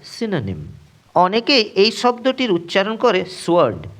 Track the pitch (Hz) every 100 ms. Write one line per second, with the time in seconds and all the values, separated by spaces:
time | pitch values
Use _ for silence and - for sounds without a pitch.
0 | - - 226 180 101 82 73 - _ _
1 | _ - 180 220 233 277 - 196 220 -
2 | 247 240 254 262 247 175 170 196 196 220
3 | 240 185 185 - - 175 139 87 -